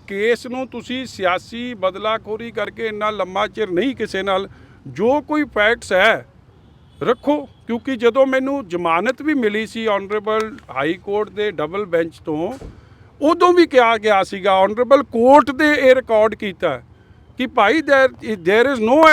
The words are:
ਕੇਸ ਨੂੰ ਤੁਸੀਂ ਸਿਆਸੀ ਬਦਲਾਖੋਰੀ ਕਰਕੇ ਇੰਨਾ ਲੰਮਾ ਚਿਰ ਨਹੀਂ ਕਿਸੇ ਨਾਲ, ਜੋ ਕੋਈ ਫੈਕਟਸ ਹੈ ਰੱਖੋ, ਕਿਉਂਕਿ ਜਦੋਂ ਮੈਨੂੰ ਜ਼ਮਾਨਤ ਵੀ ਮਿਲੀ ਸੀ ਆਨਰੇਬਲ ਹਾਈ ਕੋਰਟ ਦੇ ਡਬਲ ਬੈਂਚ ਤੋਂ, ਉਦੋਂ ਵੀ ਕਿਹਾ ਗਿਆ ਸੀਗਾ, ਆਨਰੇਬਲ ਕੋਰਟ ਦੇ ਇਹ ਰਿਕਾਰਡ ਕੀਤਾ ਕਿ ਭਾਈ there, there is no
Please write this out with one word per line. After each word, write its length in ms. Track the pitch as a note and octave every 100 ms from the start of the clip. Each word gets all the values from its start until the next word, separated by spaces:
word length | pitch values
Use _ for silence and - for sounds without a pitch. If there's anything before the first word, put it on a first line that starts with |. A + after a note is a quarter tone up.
| -
ਕੇਸ 400 | G3+ A3 A3+ B3
ਨੂੰ 200 | B3+ B3+
ਤੁਸੀਂ 380 | A#3+ - B3+ B3
ਸਿਆਸੀ 680 | - F3+ F3+ - A3+ B3
ਬਦਲਾਖੋਰੀ 760 | A3 F#3 F#3+ G#3+ A3 G#3 G#3+ A#3
ਕਰਕੇ 360 | G#3+ G3+ G#3+ A3+
ਇੰਨਾ 220 | G#3 G#3+
ਲੰਮਾ 380 | G#3 F#3 F#3+ G#3
ਚਿਰ 220 | A3 G#3
ਨਹੀਂ 260 | F3 C4 A3+
ਕਿਸੇ 280 | G#3+ F#3+
ਨਾਲ, 260 | G3 F#3+ G3 - - - C#3
ਜੋ 340 | B2+ A3+ G3+
ਕੋਈ 220 | - D4+
ਫੈਕਟਸ 500 | C4+ G#3+ G#3 A#3 -
ਹੈ 320 | F#3 G#3+ D#3 - _ _ _ _ _ _ -
ਰੱਖੋ, 460 | G#3 B3+ C#4 D4 C4+ _ -
ਕਿਉਂਕਿ 280 | A#3 - B3
ਜਦੋਂ 300 | A#3 B3 C4+
ਮੈਨੂੰ 420 | C4 C4 C#4 F#3+
ਜ਼ਮਾਨਤ 540 | F3 F3 E3 A3 -
ਵੀ 120 | D4
ਮਿਲੀ 340 | C#4+ G#3+ G#3 G#3+
ਸੀ 180 | A3+ A3
ਆਨਰੇਬਲ 720 | G3+ G3 G#3+ G#3 A3 A3 G3+ - C3
ਹਾਈ 180 | D3+
ਕੋਰਟ 360 | F3+ G3 G#3 G3+
ਦੇ 220 | F#3+ G#3
ਡਬਲ 340 | D#3 D3+ G3 G3
ਬੈਂਚ 320 | E3 E3 - -
ਤੋਂ, 280 | D3+ F3+ C4+ - - - - - -
ਉਦੋਂ 320 | D4 E4+ F4+
ਵੀ 140 | F4 D#4+
ਕਿਹਾ 300 | B3+ A3+ A3+
ਗਿਆ 260 | G#3+ G3
ਸੀਗਾ, 280 | F3+ G3 F#3+
ਆਨਰੇਬਲ 520 | F#3+ G3 G#3+ A#3+ C#4
ਕੋਰਟ 480 | B3 A#3 B3 D4 C4+
ਦੇ 200 | C4+ D4+
ਇਹ 220 | D4 C4 C4
ਰਿਕਾਰਡ 400 | - G#3+ A3 G#3
ਕੀਤਾ 460 | G#3 F3 E3 B2 - _ _ _ - -
ਕਿ 100 | C4
ਭਾਈ 260 | A#3+ G#3
there, 420 | D#4 C#4+ C#4 C4 A#3+ A#3+
there 460 | G#3 E3 G#3+ C4 B3+
is 80 |
no 160 | G#3+ D4 D#4+